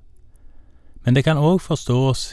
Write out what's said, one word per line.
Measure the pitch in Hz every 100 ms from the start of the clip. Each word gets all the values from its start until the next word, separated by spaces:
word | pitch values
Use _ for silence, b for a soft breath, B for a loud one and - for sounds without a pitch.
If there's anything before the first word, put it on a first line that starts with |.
| - - - - - - - - - - -
men | 131
det |
kan | 147 151
også | 151 185 -
forstås | 156 - 123 135 127 -